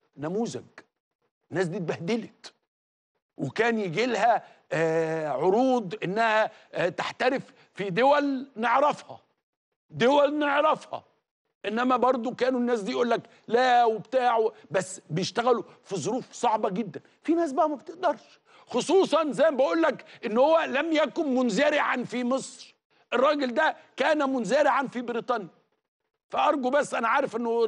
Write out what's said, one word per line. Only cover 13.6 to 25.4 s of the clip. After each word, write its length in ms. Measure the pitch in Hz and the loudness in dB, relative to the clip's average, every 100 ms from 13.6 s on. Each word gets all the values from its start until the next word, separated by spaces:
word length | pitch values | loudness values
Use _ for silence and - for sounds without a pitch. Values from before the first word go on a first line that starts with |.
| 254 240 233 | 4 4 4
وبتاع 520 | 220 - 262 247 226 | 0 -2 0 2 2
و-، 160 | 220 - - | 0 -4 -4
بس 300 | 190 - - - | -4 -2 -8 -6
بيشتغلوا 540 | 160 180 - 233 240 - - | -4 -2 0 2 0 -2 -16
في 120 | - 190 | -10 -6
ظروف 360 | 143 247 - | -4 -4 -6
صعبة 380 | - 233 214 220 | -4 0 0 -2
جدا. 320 | 185 208 139 - _ | -4 -6 -10 -18 _
في 100 | - 330 | -2 0
ناس 160 | 339 | 0
بقى 160 | 269 311 | 0 0
ما 60 | 285 | -2
بتقدرش، 640 | - 339 330 - - _ _ - - | -12 -4 -2 -2 -8 _ _ -20 -6
خصوصا 640 | 247 180 370 302 302 311 | -4 2 2 4 2 0
زي 120 | 190 311 | 2 2
ما 60 | 254 | 2
بقول 240 | 285 339 | 2 2
لك 240 | 311 196 - - 233 | 0 0 -8 -12 -2
إن 120 | 220 | 2
هو 220 | 285 320 285 | 4 4 2
لم 260 | 254 330 | -2 0
يكن 420 | 302 294 - 311 254 | 0 0 0 0 0
منزرعا 680 | 247 196 294 294 254 262 | 0 2 2 2 0 -2
في 200 | 202 240 | -4 -4
مصر، 520 | 240 262 - - - _ _ _ _ | -2 -4 -6 -16 -20 _ _ _ _
الراجل 400 | 214 269 302 254 | 2 2 2 -2
ده 220 | 233 311 - - - | 0 0 -2 -8 -2
كان 320 | 269 302 269 | 0 2 0
منزرعا 540 | 269 202 277 285 247 254 | -2 0 2 2 2 -2
في 140 | 240 | -6
بريطانيا. 460 | 240 233 214 240 | -6 -6 -4 -4